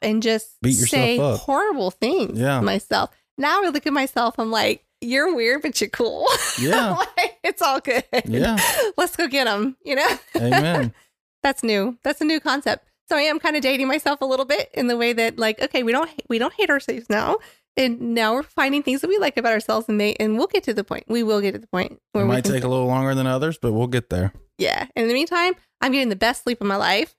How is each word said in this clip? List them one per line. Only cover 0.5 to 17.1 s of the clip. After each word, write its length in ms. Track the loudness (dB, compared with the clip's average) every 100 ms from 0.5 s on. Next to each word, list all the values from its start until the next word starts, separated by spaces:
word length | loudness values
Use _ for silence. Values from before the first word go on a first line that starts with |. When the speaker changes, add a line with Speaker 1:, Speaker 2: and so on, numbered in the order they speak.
| -4
Speaker 2:
Beat 80 | 0
yourself 180 | 2 2
Speaker 1:
say 300 | 2 2 2
Speaker 2:
up. 200 | 2 0
Speaker 1:
horrible 500 | 0 0 0 0 -2
things 480 | -2 -2 0 -2 -2
Speaker 2:
Yeah. 160 | 0 2
Speaker 1:
to 60 |
myself. 480 | 0 -2 0 0 -2 _ _ -4
Now 240 | 0 2
I 60 | 0
look 160 | 0 0
at 80 |
myself, 460 | 0 0 0 -2 -2
I'm 100 | -2
like, 340 | 0 0 -2 _ _
"You're 340 | -2 0 2 0
weird, 260 | 0 0
but 180 | -2 -2
you're 120 | -2
cool." 340 | -2 -2 0 0 2
<laughs> 160 | -2 -2
Speaker 2:
Yeah. 380 | 0 2 2 0 -2 -2
Speaker 1:
Like, 200 | -4 -2
it's 180 | -6 0
all 180 | 0 0
good. 260 | 0 -2 0 -2 0
Speaker 2:
Yeah. 320 | 0 2 2 2 2 0 0
Speaker 1:
Let's 180 | -2 0
go 120 | -2
get 180 | 0 0
'em, 320 | 0 -2 -4 -4
you 80 | 0
know? 220 | 0 -2
<laughs> 120 | -4 -2
Speaker 2:
Amen. 600 | 2 2 2 0 -2 -6 _ _ _ _
Speaker 1:
That's 180 | -2 0
new. 380 | 0 0 0 -4
That's 180 | -4 -2
a 40 | 0
new 140 | 0
concept. 480 | 0 -2 -2 -4 _ _ -4
So 80 | 0
I 40 |
am 180 | 0 0
kinda 220 | 0 0
dating 260 | 0 0 0
myself 320 | 0 -2 -2
a 40 | -2
little 200 | -2 0
bit 260 | -2 -2
in 140 | -2 -2
the 100 | 0
way 160 | 0
that, 240 | 0 -2 0
like, 240 | -2 -2
okay, 220 | -2 -2
we 80 | 0
don't, 180 | 0 -2 -6 -4
we 120 | -2
don't 140 | -2 0
hate 160 | 0
ourselves 340 | 0 -2 -6
now. 300 | -2